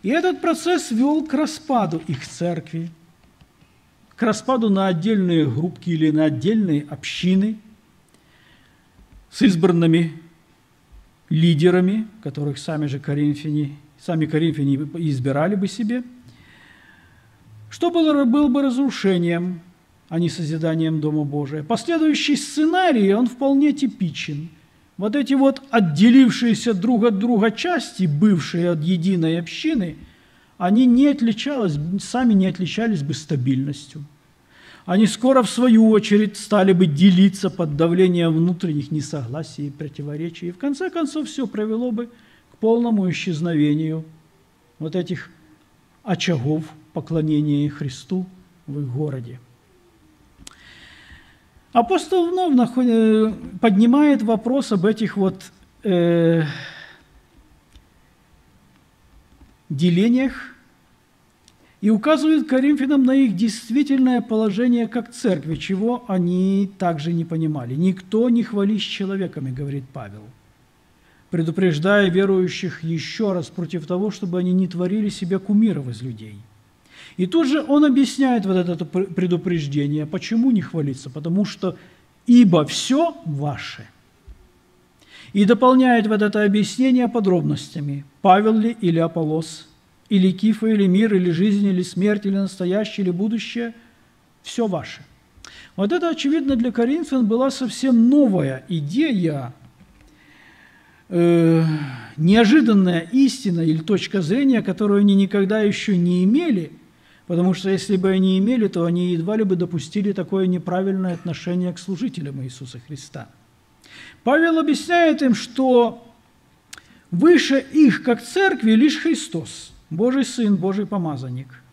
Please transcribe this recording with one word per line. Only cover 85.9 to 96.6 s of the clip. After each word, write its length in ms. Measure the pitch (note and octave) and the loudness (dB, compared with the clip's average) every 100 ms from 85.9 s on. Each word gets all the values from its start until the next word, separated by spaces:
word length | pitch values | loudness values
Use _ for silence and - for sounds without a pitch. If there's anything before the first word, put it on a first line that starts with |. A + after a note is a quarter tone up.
| A#3 G#3+ | 4 2
вот 140 | G#3+ | 2
это 220 | G#3 G#3 G#3 | 0 2 2
объяснение 600 | G#3 G3 - C4 B3+ A#3+ | 2 0 0 2 4 2
подробностями. 1000 | A#3+ G3 F3+ D3 D3 - E3 D3 C#3 C#3 _ | 0 2 2 0 -4 -6 -10 -8 -8 -12 _
Павел 360 | G3 F#3+ G#3+ A3 | 4 4 4 2
ли 200 | A3 A#3 | 0 -2
или 180 | F3+ E3 | 0 0
Аполлос, 680 | E3 E3+ D#3 D#3 D#3+ - - _ _ _ _ | 0 -2 -2 -4 -6 -14 -20 _ _ _ _
или 220 | G3 F#3 | 2 2
Кифа, 360 | F#3 G#3+ G#3+ A3 | 2 0 0 0
или 200 | G#3+ G3 | 2 4
мир, 260 | F#3 A3 | 4 2
или 180 | G3 F3+ | 2 0
жизнь, 340 | E3 G#3 G3+ G3+ | 0 2 2 0
или 160 | F3+ | 0
смерть, 420 | F3+ - G3+ G#3 G3+ | -4 -2 0 0 -2
или 120 | G3 | -4
настоящее, 680 | G3 - F3+ G3 G#3+ - F#3 | -4 -4 -4 -2 -4 -4 -4
или 60 | |
будущее — 640 | F3 G#3 A3+ - A#3 A#3 A3+ _ _ _ _ _ _ | -2 -4 -4 -6 -8 -10 -12 _ _ _ _ _ _
всё 260 | - - A3+ | -12 -4 -4
ваше. 340 | F3 G#2 - - _ _ _ - - - - | -4 -8 -18 -20 _ _ _ -20 -20 -18 -4
Вот 160 | G3+ | -2
это, 180 | F4 E4+ | 0 -2
очевидно, 460 | D#4+ C#4 D#4 C4+ | -2 0 0 0
для 160 | C4 | 0